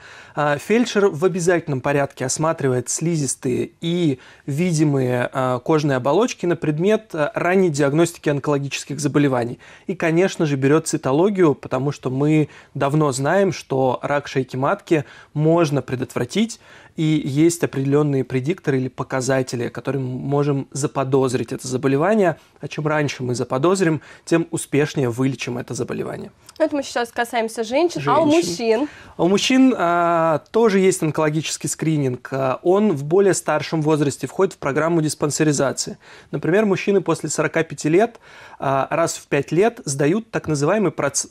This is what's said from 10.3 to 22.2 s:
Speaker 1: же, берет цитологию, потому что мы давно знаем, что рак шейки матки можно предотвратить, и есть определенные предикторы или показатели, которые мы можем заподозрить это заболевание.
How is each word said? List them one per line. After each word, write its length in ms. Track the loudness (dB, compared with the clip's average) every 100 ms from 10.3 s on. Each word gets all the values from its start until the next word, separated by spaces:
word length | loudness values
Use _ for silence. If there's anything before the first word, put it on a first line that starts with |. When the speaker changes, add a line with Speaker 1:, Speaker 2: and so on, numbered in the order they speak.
| 0 -2
Speaker 1:
же, 100 | 0
берет 320 | 2 2 2
цитологию, 640 | -4 0 2 2 4 2
потому 380 | 2 -4 -4 -4
что 160 | -4 -4
мы 220 | -2 2 2 0 -6 -14
давно 360 | -4 0 2 0
знаем, 420 | 0 0 2 2
что 460 | -2 -4 0 0 0
рак 260 | -2 -4 -4
шейки 260 | -4 -4
матки 500 | -2 -2 -2 0 0 0 -12 -10
можно 480 | 0 2 4 2 0
предотвратить, 760 | -2 -6 -6 -6 -4 -2 -2 -4 -20 -20 -14 -4
и 260 | 0 0
есть 400 | 0 2 2 2
определенные 600 | -4 -2 0 2 2 0
предикторы 540 | -2 -2 -2 -4 -2 -2
или 100 | -2
показатели, 800 | -6 -6 -4 0 0 -2 -6 -8
которые 340 | -8 -6 -4
мы 160 | -6 -6
можем 500 | -2 0 0 -2 -4
заподозрить 840 | -6 -6 -4 0 2 2 0 -4
это 140 | -8 -6
заболевание. 720 | -4 0 0 2 2